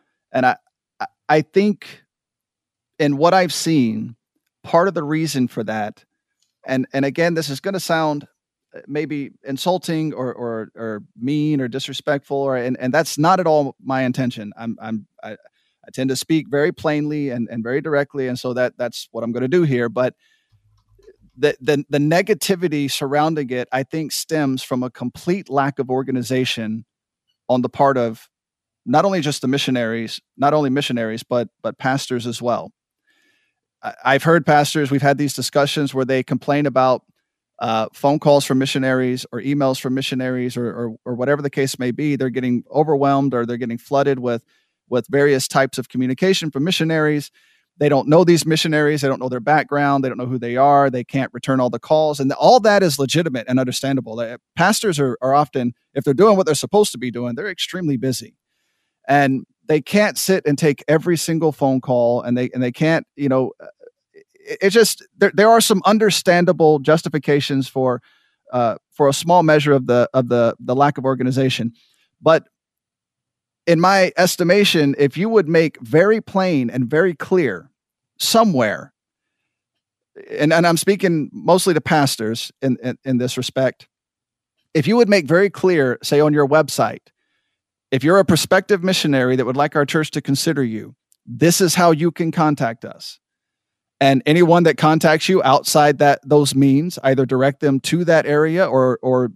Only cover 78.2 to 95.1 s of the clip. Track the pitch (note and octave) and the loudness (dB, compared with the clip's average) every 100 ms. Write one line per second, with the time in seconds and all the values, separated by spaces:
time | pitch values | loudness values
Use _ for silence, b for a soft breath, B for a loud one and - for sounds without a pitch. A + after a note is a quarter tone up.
78.2 | - A3+ A3+ C#3+ A2 E2 - _ _ _ | 0 4 4 2 0 -2 -10 _ _ _
79.2 | _ _ _ _ _ _ _ _ _ - | _ _ _ _ _ _ _ _ _ -20
80.2 | - - D3 E3 E3+ E3 - G3 F#3+ E3 | -12 -2 2 4 4 2 0 0 2 0
81.2 | C#3+ - - F3+ F#3+ D#3 - D#3+ C#3 - | -4 -4 2 2 2 0 2 2 2 0
82.2 | A2 A#2 - _ C3+ B2 B2+ - C3+ B2+ | -6 -6 -10 _ -4 -2 -4 -8 -4 -2
83.2 | B2 - B2 - C3 - _ _ _ _ | -2 -6 -6 -2 -2 -2 _ _ _ _
84.2 | _ _ _ _ _ D#3+ D3+ A3+ A3+ G#3 | _ _ _ _ _ -2 2 4 4 2
85.2 | C#3 E3+ G3+ - F#3 F3 C3+ A#2+ - D3 | 4 2 2 0 0 2 2 -2 0 2
86.2 | D3+ D3 C#3 D3+ D3 - A2+ A#2+ _ _ | 4 4 4 2 2 0 -4 -4 _ _
87.2 | _ _ _ _ _ _ _ C3 D3 F#3+ | _ _ _ _ _ _ _ -2 4 4
88.2 | F#3+ E3+ - F#3 F#3+ G3+ F3+ F#3+ D#3+ C#3 | 4 2 2 0 2 0 0 -2 0 2
89.2 | B2+ B2+ A#2+ C3 D3 D#3 C#3 E3 D#3 D3+ | 2 0 0 0 0 0 0 0 -2 -4
90.2 | - C#3 - D3 B2 A2 G#2+ - _ _ | -4 -2 0 -2 -2 -4 -8 -12 _ _
91.2 | - A#2+ D#3 E3+ F3 F3+ F3 D#3+ E3+ - | -14 0 2 4 2 4 4 4 0 -2
92.2 | E3 D#3+ D#3 D3 A#2+ A#2 - - - - | -4 0 0 0 -2 -6 -14 -16 -20 -20
93.2 | _ _ _ _ _ _ _ - C#3 C3+ | _ _ _ _ _ _ _ 0 2 4
94.2 | D3 E3 F3 E3+ E3+ C#3 D#3 D#3 E3+ | 4 4 6 6 4 4 2 4 4